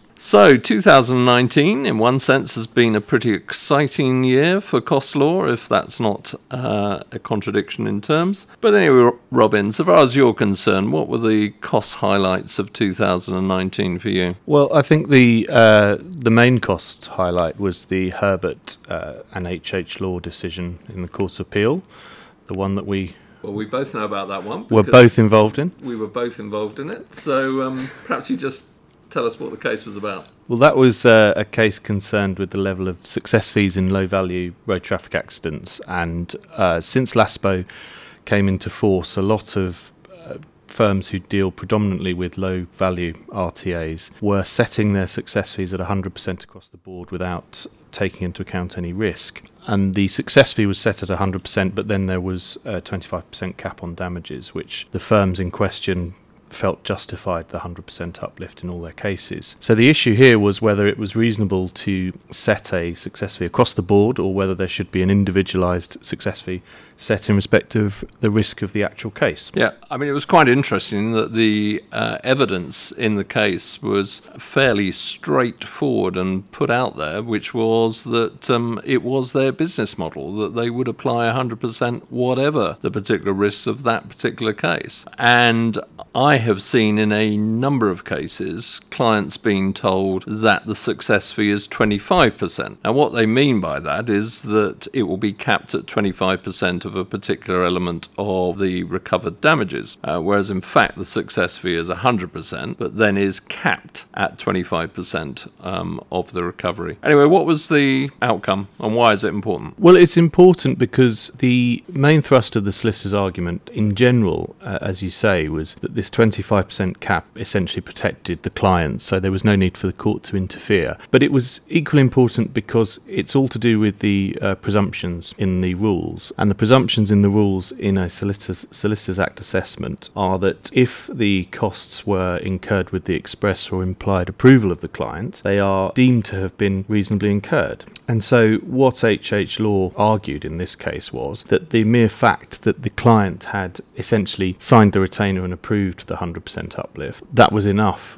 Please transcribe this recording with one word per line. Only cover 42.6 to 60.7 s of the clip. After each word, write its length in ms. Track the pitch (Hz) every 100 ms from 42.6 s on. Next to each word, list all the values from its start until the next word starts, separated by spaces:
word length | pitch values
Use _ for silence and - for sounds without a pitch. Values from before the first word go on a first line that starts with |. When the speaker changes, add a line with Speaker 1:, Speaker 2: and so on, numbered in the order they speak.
| 87 - 95 90 85 80 -
Speaker 2:
R 180 | 101 87
T 220 | - 95
As 380 | 85 80 82 - -
were 240 | 104 101 92
setting 480 | - 117 - 104
their 140 | 101 92
success 480 | - - 104 95 -
fees 180 | 92
at 80 | 92
a 40 | 87
hundred 220 | 98 92
percent 320 | - - 90 -
across 240 | 92 _
the 80 | 87
board 340 | - 90 85
without 540 | 90 90 87 - - - _ _
taking 300 | - 95 -
into 200 | 90 -
account 360 | 92 92 90 -
any 160 | 85
risk. 500 | 90 107 - - - - _ -
And 260 | 101 98
the 140 | 95 98
success 460 | - - 139 127
fee 120 | - 101
was 120 | 92
set 260 | 113 95
at 60 | 92
a 80 | 90
hundred 260 | 98 92
percent, 320 | - - 95 95
but 140 | 104
then 160 | 98 95
there 160 | 92
was 360 | 92 92 - -
a 160 | - 95
twenty-five 500 | - 95 - 90 -
percent 280 | - 92 -
cap 260 | 92 -
on 100 | 87
damages, 600 | 85 90 87 78 64 -
which 340 | - - - -
the 100 | 92
firms 360 | - 107 95 90
in 140 | 90
question 640 | - 98 - - 90 87 - _ _ _
felt 340 | - 98 -
justified 640 | - 95 - 92 - 85 -
the 120 | -
hundred 260 | 87 87 -
percent 360 | - 87 90
uplift 400 | - - 90 -
in 80 | 90
all 120 | 87
their 100 | 82
cases. 640 | - 104 92 - - - -
So 120 | -
the 160 | 110 127
issue 260 | 156 127 107
here 220 | 131 113
was 240 | 101 98
whether 240 | 113